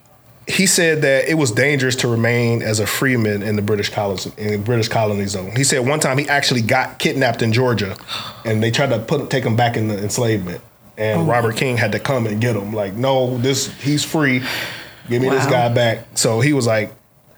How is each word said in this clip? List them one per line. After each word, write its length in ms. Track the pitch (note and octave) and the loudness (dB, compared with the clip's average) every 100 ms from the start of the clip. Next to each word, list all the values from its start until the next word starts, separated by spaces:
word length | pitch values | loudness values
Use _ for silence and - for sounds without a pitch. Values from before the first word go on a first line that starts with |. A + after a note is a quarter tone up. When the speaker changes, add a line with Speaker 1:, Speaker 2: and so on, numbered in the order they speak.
| _ - - - - | _ -20 -20 -20 -6
Speaker 1:
he 180 | - F#3 | 0 2
said 360 | - E3 D3+ | 4 2 2
that 260 | C#3+ C3+ C3 | 4 2 2
it 60 | |
was 160 | D#3+ C3+ | 2 2
dangerous 460 | A2 C#3 C#3+ B2+ B2 | 2 2 2 0 0
to 120 | B2+ | 0
remain 540 | A#2 A2+ A#2+ A#2 A#2 | 2 2 2 2 0
as 160 | G#2+ G#2+ | 0 -2
a 80 | G2+ | -2
freeman 560 | - C3+ B2 G#2+ G2+ | 0 0 2 2 0
in 140 | G#2 G#2 | -2 -2
the 60 | |
British 260 | G2+ G#2 G2+ | 0 0 -2
colonies, 380 | - G2+ F#2 F#2 - | -2 -2 -4 -6 -8
in 140 | G#2+ | -4
the 60 | G#2 | -4
British 300 | G#2 A#2+ A2 | 0 0 0
colonies, 440 | A#2 G#2+ G2+ G2 | 0 0 0 -2
though. 180 | G2+ F#2+ A2+ | -4 -4 -2
He 80 | |
said 220 | C#3 C#3+ B2 | 0 0 0
one 120 | D3+ | 0
time 180 | D3 C3 | 0 0
he 100 | D3 | 0
actually 340 | C#3+ - B2 | 0 2 0
got 360 | G#2+ C3 B2+ - | 2 0 0 -2
kidnapped 420 | E3 C3+ B2+ - | -2 2 2 2
in 100 | A#2 | 2
Georgia, 440 | A2+ B2+ G#2+ G2 F#2+ - - - - | 2 2 2 -2 -8 -10 -10 -10 -10
and 180 | A2+ A2 | -4 0
they 80 | A2 | 0
tried 200 | A#2+ C3+ | 2 2
to 100 | A2+ | 0
put, 280 | - D#3 - | 0 -2 0
take 160 | C3+ | -2
him 120 | B2+ A2 | 0 2
back 200 | A#2 A2+ | 2 0
in 120 | A2 | -2
the 100 | G2+ | -2
enslavement. 640 | G2+ - A#2 G#2+ F2+ F2 - _ - - | -4 -2 0 0 -4 -10 -14 _ -20 -4
And 260 | G#2+ G2 | -2 0
Speaker 2:
Oh. 20 | |
Speaker 1:
Robert 320 | - A#2 A2+ A2+ | 2 2 0 0
King 220 | C3+ A#2+ | 0 0
had 140 | A2 | 0
to 60 | G#2 | -2
come 280 | - C3 A2 | -2 -2 0
and 140 | G#2 | 0
get 140 | A#2+ | 0
him. 180 | G#2+ G2+ | 0 -4
Like, 220 | G#2+ G2 | -4 -4
"No, 440 | G2+ C3+ C3 B2+ B2+ | -2 0 2 0 0
this, 320 | B2+ C3 - - | 0 0 -4 -6
he's 220 | C#3 D3 | -2 -2
free. 380 | - E3 C#3 B2+ C3 - - - - - - | 0 0 2 0 -2 -8 -8 -12 -16 -20 -4
Give 120 | A#2+ | -2
me 60 | C3 | 2
this 140 | C3+ C#3 | 0 2
Speaker 2:
Wow. 40 | |
Speaker 1:
guy 180 | B2+ A#2+ | 2 2
back." 300 | B2 A#2 G#2+ - | 2 2 0 -6
So 260 | - C3 A2+ | -2 0 2
he 120 | C#3+ | 2
was 140 | C#3+ A#2 | 2 2
like, 260 | A2 G#2 - _ _ _ | 0 -2 -10 _ _ _